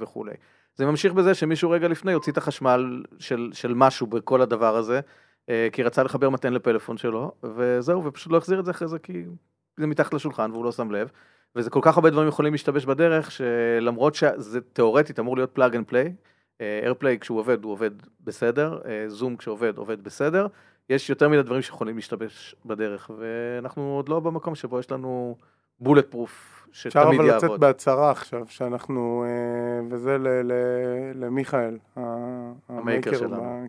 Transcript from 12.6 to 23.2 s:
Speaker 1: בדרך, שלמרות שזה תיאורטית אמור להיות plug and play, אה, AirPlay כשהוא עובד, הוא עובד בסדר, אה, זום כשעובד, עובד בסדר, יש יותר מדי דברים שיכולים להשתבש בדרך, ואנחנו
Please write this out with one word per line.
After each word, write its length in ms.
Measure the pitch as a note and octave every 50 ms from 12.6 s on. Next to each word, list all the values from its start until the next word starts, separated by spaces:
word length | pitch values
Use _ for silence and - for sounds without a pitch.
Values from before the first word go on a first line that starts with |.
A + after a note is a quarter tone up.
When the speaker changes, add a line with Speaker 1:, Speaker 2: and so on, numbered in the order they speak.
| - - C#3 C#3+ C3
Speaker 1:
בדרך, 460 | C3+ C3+ C3+ E3 E3+ D#3+ D#3+ D3 -
שלמרות 840 | - - C3 A#2+ A#2+ A#2+ A#2 A#2 A#2 A#2 A2+ A#2+ A#2+ A2+ C3 D3+ D3+
שזה 460 | - E3 C#3+ - - A2+ G#2 A2+ B2
תיאורטית 580 | A#2+ _ - - A#2 A2 A#2 C#3 D#3 D3+ C#3 -
אמור 160 | A2+ B2 B2+
להיות 240 | B2+ B2+ B2 - C#3
plug 140 | B2+ B2 A#2
and 180 | A#2+ G#2+ -
play, 180 | B2 B2 C3+ E3+ F3+ - _ _ _ _ _ _ _ -
אה, 200 | A#2 G#2 G#2 G#2+ A2+ A#2+
AirPlay 260 | B2+ - C#3+ C3+ B2 G#2
כשהוא 200 | - - A#2 A2
עובד, 240 | A2 B2 B2 A2 G#2
הוא 80 | A2
עובד 200 | G#2 G2 A2+ G#2+ G#2 G2+ - - _ _ _
בסדר, 560 | A2 G#2 - A#2+ A#2 A#2+ C#3+ D3+ D#3+ E3 - -
אה, 180 | B2+ A2 G#2+ A2
זום 280 | G#2+ G#2 G#2 B2 B2+ A#2+
כשעובד, 400 | A2+ - A#2 G#2+ G#2 A#2+ A2+ G#2
עובד 260 | A2+ G#2+ G#2 A2 G2+ G2
בסדר, 440 | G2+ - - C#3 D3+ E3 F#3+ G3+ G3+ - _ _ _ _ _ _ -
יש 200 | C3 C#3 - -
יותר 200 | C#3 - D3 D3
מדי 120 | D3+ D3 C3+
דברים 180 | A#2 B2 C3
שיכולים 340 | B2+ - - - A2+ A2 A#2
להשתבש 600 | A2+ G2+ - A#2 G2+ A2 G#2+ - - - - - _ -
בדרך, 460 | A#2 A2 G#2 A2 G#2 G2+ G2 - - A2+
ואנחנו 640 | G#2+